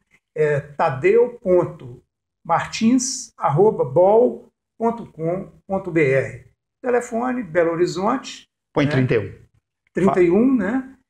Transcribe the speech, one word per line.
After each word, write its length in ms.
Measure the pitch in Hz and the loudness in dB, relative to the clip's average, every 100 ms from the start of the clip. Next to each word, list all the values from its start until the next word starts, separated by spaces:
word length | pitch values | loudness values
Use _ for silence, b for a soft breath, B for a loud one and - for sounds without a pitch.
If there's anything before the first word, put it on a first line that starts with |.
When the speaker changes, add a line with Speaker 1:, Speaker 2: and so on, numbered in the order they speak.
| _ _ _ 156 | _ _ _ -2
Speaker 1:
é 240 | 151 143 | 0 0
tadeu 800 | - - 165 131 180 226 240 - | -4 -2 -2 0 2 4 2 -2
ponto 640 | 185 180 165 - 131 123 _ _ _ _ | 0 2 2 -6 -18 -20 _ _ _ _
martins 880 | - 165 - - 220 254 - - - - | -4 -2 -2 0 2 2 0 -8 -12 -6
arroba 460 | 165 147 214 202 143 | -2 2 2 2 0
bol 640 | 139 185 220 247 - - _ _ _ | 2 4 4 2 0 -14 _ _ _
ponto 260 | 226 226 180 | -4 -4 -10
com 400 | - 160 185 196 - - | -8 -6 -6 -10 -18 -8
ponto 240 | 190 185 | -6 -4
B 200 | 165 139 | 0 0
R. 400 | 135 113 117 - _ _ _ | 0 -2 -10 -20 _ _ _
Telefone, 600 | 254 240 - 226 247 254 | -4 -2 -2 -6 -4 -6
Belo 300 | 180 170 165 | -4 0 0
Horizonte, 720 | 165 170 156 202 262 - - _ _ _ | 0 -2 0 -2 -4 -6 -18 _ _ _
Speaker 2:
Põe 120 | 151 143 | -2 0
Speaker 1:
né? 60 | |
Speaker 2:
trinta 220 | 135 127 | 0 2
e 60 | 120 | 0
um. 260 | 101 - _ _ _ _ _ | -2 -12 _ _ _ _ _
Speaker 1:
Trinta 280 | - 185 180 | -2 0 2
e 80 | 170 | 2
um, 240 | 196 254 254 | 4 2 2
né? 420 | 190 262 254 - _ | 0 -4 -6 -16 _